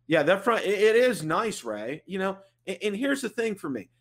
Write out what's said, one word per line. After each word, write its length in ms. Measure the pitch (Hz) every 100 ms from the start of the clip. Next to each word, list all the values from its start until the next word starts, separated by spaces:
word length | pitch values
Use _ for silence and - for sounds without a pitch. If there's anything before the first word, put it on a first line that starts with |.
| -
yeah, 140 | 160
that 200 | 147 190
front, 220 | 240 220 180
it, 140 | 196
it 160 | 214 220
is 280 | 254 185
nice, 400 | 156 175 226 165
Ray. 400 | 117 104 110 156 -
You 140 | 190
know, 180 | 190 190 - _ -
and, 100 | 190
and 120 | 208 202
here's 260 | 277 277
the 80 | 240
thing 260 | - 226 196
for 140 | 156
me. 200 | 120 - _